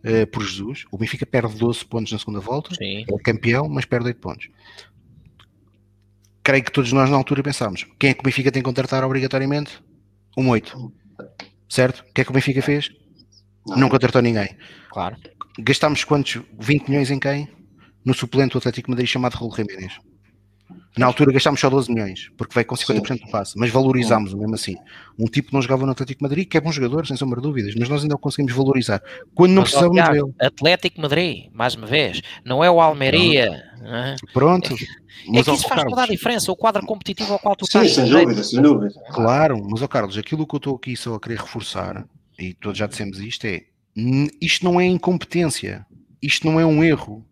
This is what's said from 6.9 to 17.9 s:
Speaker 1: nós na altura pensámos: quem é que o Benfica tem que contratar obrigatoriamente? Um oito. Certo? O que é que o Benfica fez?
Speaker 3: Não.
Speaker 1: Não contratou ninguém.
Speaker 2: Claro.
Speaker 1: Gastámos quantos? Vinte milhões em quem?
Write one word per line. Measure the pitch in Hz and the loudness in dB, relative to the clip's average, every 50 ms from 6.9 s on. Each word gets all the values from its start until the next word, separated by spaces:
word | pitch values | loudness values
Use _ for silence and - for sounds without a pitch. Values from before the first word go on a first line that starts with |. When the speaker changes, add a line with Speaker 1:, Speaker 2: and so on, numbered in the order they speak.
Speaker 1:
nós | 123 135 135 131 | 2 2 4 4
na | 143 | 4
altura | 135 131 - - 139 135 | 2 2 0 -2 -2 -2
pensámos: | 147 135 - 123 107 90 - - - _ _ | -4 -4 -4 -4 -6 -6 -8 -12 -14 _ _
quem | - 139 | 2 2
é | 127 | 2
que | - | 2
o | - | 0
Benfica | 135 127 - 127 135 | -2 -2 2 0 0
tem | 131 135 | 0 0
que | 127 131 | -4 -2
contratar | 123 131 131 - - 131 131 | -2 -4 -4 -2 -2 -2 -2
obrigatoriamente? | 131 131 135 131 135 139 135 135 135 143 147 147 143 - - _ _ _ _ _ _ _ _ _ _ _ | 0 -2 -2 -2 -2 -2 -2 -2 0 -2 -2 -4 -6 -12 -20 _ _ _ _ _ _ _ _ _ _ _
Um | - 131 131 | 0 2 4
oito. | 120 110 110 - - 135 120 104 - _ _ - _ - - - _ _ - - _ _ _ _ | 4 2 0 -4 -16 -16 -16 -16 -16 _ _ -20 _ -20 -20 -20 _ _ -20 -20 _ _ _ _
Certo? | - - 127 127 131 - - _ | 2 2 2 2 2 -6 -14 _
O | _ | _
que | - | -2
é | 127 | -2
que | - | 0
o | 131 | 0
Benfica | 135 127 - 131 135 | 0 0 2 -2 -2
fez? | 131 - 147 147 147 - - _ _ _ _ _ _ _ _ _ _ _ _ _ _ 113 | 0 0 -2 -2 -2 -8 -12 _ _ _ _ _ _ _ _ _ _ _ _ _ _ -4
Speaker 3:
Não. | 98 123 | 2 2
Speaker 1:
Não | 135 131 | 4 4
contratou | 131 131 120 120 - 131 | 4 2 2 4 4 4
ninguém. | 120 120 113 110 98 98 - - - - - - - - | 4 4 2 0 -2 -4 -6 -14 -20 -20 -20 -20 -20 -16
Speaker 2:
Claro. | - 104 90 90 110 - - - _ _ - _ _ - | -8 -8 -8 -8 -8 -12 -20 -20 _ _ -20 _ _ -8
Speaker 1:
Gastámos | 113 107 135 - - 151 147 135 - | -2 0 0 2 2 0 0 -2 0
quantos? | - 151 143 135 - - 120 - _ 110 107 | 0 0 0 0 -2 -6 -10 -10 _ -18 -12
Vinte | 110 110 147 147 - - | -2 0 0 0 0 0
milhões | 135 147 139 131 | 0 0 0 0
em | 139 135 | -2 -4
quem? | - 139 139 143 147 143 - _ - _ _ _ _ _ | -2 -4 -4 -4 -6 -10 -16 _ -20 _ _ _ _ _